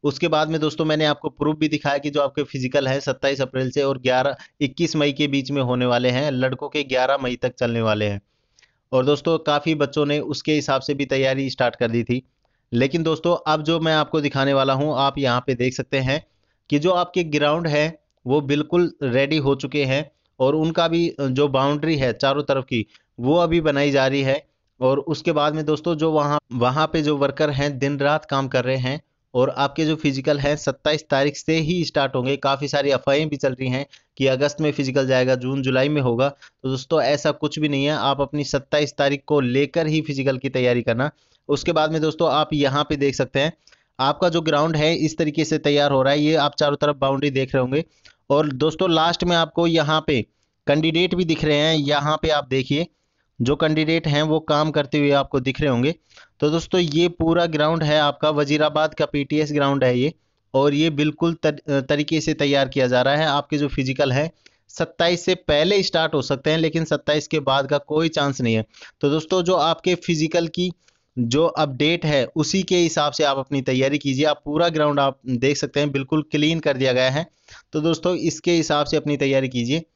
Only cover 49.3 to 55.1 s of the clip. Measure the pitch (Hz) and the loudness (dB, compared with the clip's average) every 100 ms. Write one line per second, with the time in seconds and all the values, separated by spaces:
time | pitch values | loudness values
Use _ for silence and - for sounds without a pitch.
49.3 | 170 165 - 170 165 147 156 156 139 104 | 0 0 0 2 2 2 0 0 -2 -2
50.3 | _ _ _ - 143 160 160 180 175 175 | _ _ _ 0 2 2 0 0 0 0
51.3 | 156 156 147 151 160 143 147 147 151 160 | 0 2 2 2 0 0 0 0 -2 0
52.3 | 147 131 135 127 143 170 _ _ _ _ | -2 0 -4 -2 -2 -4 _ _ _ _
53.3 | _ 120 147 160 156 156 165 160 147 156 | _ -2 0 2 0 0 0 0 0 2
54.3 | 156 156 147 156 151 135 151 143 | 0 0 0 2 0 -2 0 2